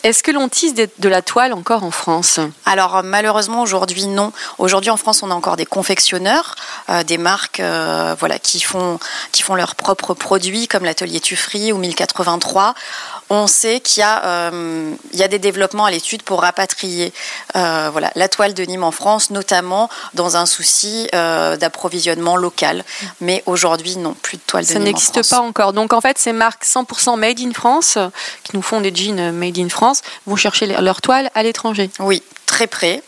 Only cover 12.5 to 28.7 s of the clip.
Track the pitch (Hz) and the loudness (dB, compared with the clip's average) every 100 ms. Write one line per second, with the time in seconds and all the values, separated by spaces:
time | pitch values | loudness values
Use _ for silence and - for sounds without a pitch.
12.5 | 190 208 247 - - - - - 208 202 | 2 2 0 -12 -12 -12 -14 0 2 2
13.5 | - 226 240 - 208 208 220 185 175 170 | 2 2 0 0 2 4 2 0 -2 -2
14.5 | 170 165 165 156 - - 175 190 202 196 | -4 -6 -6 -6 -8 -8 0 2 4 0
15.5 | 185 190 208 214 165 - 220 - 185 175 | 2 0 2 0 0 -4 -6 -2 2 2
16.5 | 185 190 - 190 175 175 - - - - | 2 -2 -4 -4 -4 -4 -6 -10 -10 -4
17.5 | 185 170 160 156 156 160 - 190 - 208 | 0 2 2 0 0 -2 2 0 2 0
18.5 | 190 185 185 170 - 196 214 - 202 - | 0 -6 -2 -2 0 2 2 0 -2 0
19.5 | 180 180 190 226 - - 180 175 170 175 | 0 2 0 0 -2 -8 -2 0 2 0
20.5 | - 170 - 208 226 226 175 165 165 165 | 0 0 0 0 -4 -2 0 2 2 0
21.5 | 160 165 - 180 175 165 165 170 180 180 | 0 -2 -2 -6 -2 -2 0 2 2 0
22.5 | - 156 175 - - 190 - 175 190 190 | 0 -2 -2 -8 -12 -12 -6 -2 -2 0
23.5 | 180 180 165 165 185 165 - - 180 - | 0 2 0 -2 -6 -6 -6 -10 -10 -4
24.5 | 185 170 185 202 - - 240 226 247 240 | -2 0 0 0 2 0 2 2 2 0
25.5 | 220 196 196 220 233 254 277 240 226 226 | 2 2 2 2 2 2 2 0 2 0
26.5 | - - 254 247 - 247 233 220 240 247 | 0 -2 0 -2 -2 0 2 2 0 -4
27.5 | 233 240 294 - 220 185 - - - - | 0 2 4 2 0 -2 -6 -12 -12 -6
28.5 | 196 185 | -4 -2